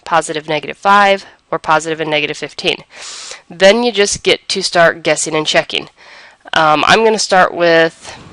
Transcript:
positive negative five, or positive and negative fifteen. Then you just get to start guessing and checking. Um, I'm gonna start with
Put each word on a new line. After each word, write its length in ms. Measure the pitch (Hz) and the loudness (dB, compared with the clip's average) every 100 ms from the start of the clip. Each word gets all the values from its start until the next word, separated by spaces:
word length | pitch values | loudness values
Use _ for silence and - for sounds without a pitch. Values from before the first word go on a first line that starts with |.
| - | -2
positive 440 | 165 160 156 151 | -2 -2 -8 -6
negative 280 | 151 151 - | -6 -6 -4
five, 480 | 196 202 202 196 - _ - | 2 4 4 0 -4 _ -10
or 80 | 165 | -8
positive 420 | - 156 160 160 | 0 -2 -2 -6
and 80 | 156 | -4
negative 280 | 151 147 151 | -2 -4 -8
fifteen. 460 | 147 - 175 - - - - - - - - | -12 -6 -4 -4 -8 -20 -18 -16 -16 -20 -16
Then 340 | 170 190 226 | 2 4 4
you 80 | 247 | 0
just 320 | 202 202 - | 0 -2 -2
get 260 | 190 - - | -2 -2 -4
to 140 | 196 | -6
start 400 | 185 180 165 165 | -2 2 2 2
guessing 320 | 160 147 - 156 | -2 -2 -2 -4
and 100 | 151 | -2
checking. 440 | 170 151 - - _ - - - _ - | -2 -2 -6 -8 _ -20 -20 -20 _ -6
Um, 320 | - 156 151 - | 0 2 2 2
I'm 180 | 196 | 2
gonna 160 | 226 220 | 2 0
start 340 | - 185 175 | 0 2 2
with 640 | - 170 165 165 - - - - | 2 2 4 2 -2 -20 -20 -20